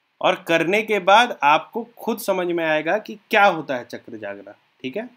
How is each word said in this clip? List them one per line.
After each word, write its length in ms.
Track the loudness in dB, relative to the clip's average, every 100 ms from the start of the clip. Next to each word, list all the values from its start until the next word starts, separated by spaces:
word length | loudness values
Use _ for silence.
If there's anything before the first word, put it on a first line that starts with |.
| _ _
और 240 | -2 0 0
करने 340 | 0 2 0
के 160 | 0 0
बाद 400 | 4 6 4 0
आपको 460 | 2 2 0 -10 -12 -10
खुद 220 | -8 -6
समझ 280 | -4 -2 -2
में 180 | -2
आएगा 340 | 0 0 0 -4
कि 200 | -6 -16 _
क्या 140 | 4
होता 320 | 4 4 -2 -8
है 80 |
चक्र 340 | -8 -14 -16 -14
जागरण, 340 | -12 -12 -16 -20 _ _
ठीक 140 | -12 -10
है? 140 | -12